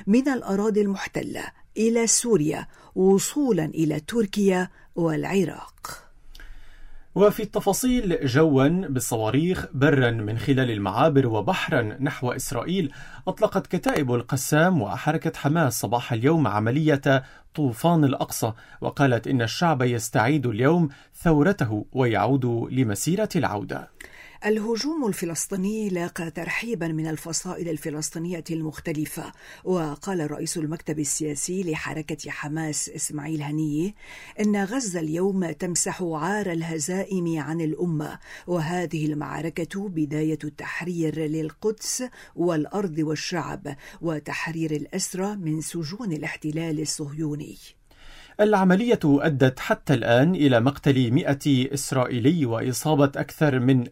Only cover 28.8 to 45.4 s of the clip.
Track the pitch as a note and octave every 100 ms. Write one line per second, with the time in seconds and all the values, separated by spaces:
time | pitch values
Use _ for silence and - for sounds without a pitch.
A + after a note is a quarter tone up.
28.8 | - D#3 D3 - - - - - - F#3
29.8 | D#3 D3 - F3+ D3 D3 D#3+ - D3+ E3
30.8 | - D#3 C#3+ - D3+ D3 - F3+ F3+ D#3
31.8 | - D#3 D3+ D#3 - - D3 D#3 D#3+ D3
32.8 | - D#3 - D3+ D3 D#3 D3 D3+ D#3 D3
33.8 | F#3 - - - - - G#3+ G3+ G3 C4
34.8 | A#3 F3 D#3 E3 F#3+ F#3+ E3 D3+ F3+ E3+
35.8 | G#3 - F3 D#3+ E3 G#3+ G3 E3 E3 E3
36.8 | C#3+ F#3 F#3+ F#3+ E3+ D#3+ C#3 E3 D#3 D#3
37.8 | F3 D3+ D3 - - - - F3 D#3 F3+
38.8 | E3 E3 D3+ D3+ C#3+ D3 D#3+ E3 D#3+ G3
39.8 | G#3 E3 D3+ D3+ D#3 D#3 D3+ - - -
40.8 | E3+ F3 D#3+ D3+ D#3 D#3+ D#3 - G#3+ G#3+
41.8 | - - B3 - - - F3 D#3+ D3+ G3
42.8 | G3 D3+ D#3 D3+ - F3 C#3+ D3 - C#3
43.8 | - - E3 D#3 - - - E3 D#3+ D3+
44.8 | D3+ F#3+ F#3+ F3+ G3 G#3